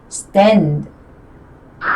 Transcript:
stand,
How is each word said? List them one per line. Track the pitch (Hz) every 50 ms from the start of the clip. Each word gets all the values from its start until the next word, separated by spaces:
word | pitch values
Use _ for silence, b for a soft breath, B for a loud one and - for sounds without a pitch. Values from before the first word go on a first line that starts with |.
| - -
stand, | - - - - - 190 202 214 220 202 160 151 147 147 139 - - - - - - - - - - - - - - - - - - - B B B